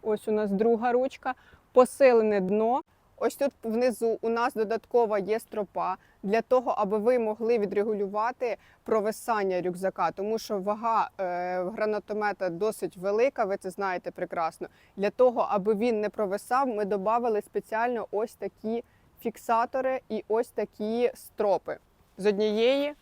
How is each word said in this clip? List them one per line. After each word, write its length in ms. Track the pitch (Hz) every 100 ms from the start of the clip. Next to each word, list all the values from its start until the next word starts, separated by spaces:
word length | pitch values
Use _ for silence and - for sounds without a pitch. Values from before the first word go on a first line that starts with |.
ось 260 | 220 214 -
у 40 |
нас 200 | 214 214
друга 400 | 190 220 233 247
ручка, 420 | 247 262 - 269 254 - - _
посилене 680 | - 247 - 269 233 214 208
дно. 400 | 185 208 220 262 - _ _ -
Ось 180 | 240 -
тут 160 | 277 _
внизу 540 | 226 220 254 220 226 220
у 80 | 226
нас 240 | 233 240
додаткова 680 | 214 208 226 - 240 226 214
є 200 | 185 220
стропа 580 | - 214 202 180 170 190 _ _
для 180 | 196 220
того, 300 | - 254 247 -
аби 200 | 202 214
ви 220 | 214 254
могли 380 | 220 214 226 240
відрегулювати 1000 | 202 202 214 214 202 208 226 254 240 220 _ _
провисання 760 | - 214 208 214 - 214 196 180
рюкзака, 500 | 175 180 190 - 170
тому 280 | 160 208 220
що 200 | - 208
вага, 500 | 190 208 233 220 - -
е, 460 | 185 175 180 180
гранатомета 840 | 180 214 214 208 - 214 208 196 185
досить 480 | 170 214 220 180 180
велика, 480 | 185 208 262 - 208
ви 120 | 196
це 120 | 190
знаєте 420 | 180 196 180 180
прекрасно. 560 | - 180 175 165 - 165 _ _ -
Для 120 | 202
того, 380 | - 254 240 -
аби 260 | 208 196 208
він 260 | 247 214
не 80 | 208
провисав, 580 | - 208 202 - 247 277
ми 180 | 208 208
добавили 560 | 208 190 233 240 214
спеціально 680 | - 202 - 220 240 240 196
ось 220 | 196 226
такі 500 | - 196 _ 214 226 - _ _ _
фіксатори 800 | 233 - - 226 240 262 262 262 _
і 140 | 220 -
ось 200 | 220 254
такі 640 | - 208 _ 214 226 247 -
стропи 600 | - - 214 175 - - _ _ _ -
з 80 | 196
однієї 680 | 196 214 214 233 277 285 294